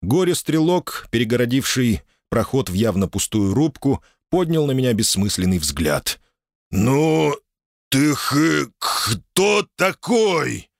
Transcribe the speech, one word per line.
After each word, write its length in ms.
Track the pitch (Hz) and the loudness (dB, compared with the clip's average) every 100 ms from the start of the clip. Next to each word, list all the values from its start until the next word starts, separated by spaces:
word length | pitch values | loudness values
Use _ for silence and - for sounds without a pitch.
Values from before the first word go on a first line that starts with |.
Горе-стрелок, 1040 | 87 147 180 165 - 156 160 180 - - - | 0 2 2 0 0 0 2 2 -2 -12 -4
перегородивший 880 | 113 120 120 120 131 - - 123 98 _ _ _ | -2 0 0 2 0 0 0 0 0 _ _ _
проход 400 | 117 110 131 92 | -2 0 -2 -2
в 40 | |
явно 360 | 92 113 95 95 | 0 0 0 -2
пустую 440 | 98 - 110 98 | -4 -2 0 0
рубку, 480 | 98 156 - 139 135 _ _ _ | 2 0 0 -2 -2 _ _ _
поднял 360 | 175 175 165 147 | -2 0 0 0
на 60 | |
меня 220 | 131 127 | 0 0
бессмысленный 680 | 107 110 - 202 - 92 90 | 0 0 0 -2 0 0 0
взгляд. 640 | 76 - 80 71 - - _ _ _ _ _ | -2 -4 -2 -2 -4 -10 _ _ _ _ _
«Ну, 640 | 95 110 139 160 160 156 143 _ _ _ _ _ | 0 2 2 2 2 0 -2 _ _ _ _ _
ты 260 | 135 147 143 | 0 2 0
х-, 540 | - 139 160 151 131 _ | 0 0 2 0 -2 _
кто 880 | - - - 107 - - 196 208 202 - | -6 -4 -4 -4 -4 0 2 2 -2 -2
такой?» — 920 | 185 - - 226 220 170 131 110 - | -2 -2 -2 2 2 2 -2 -6 -12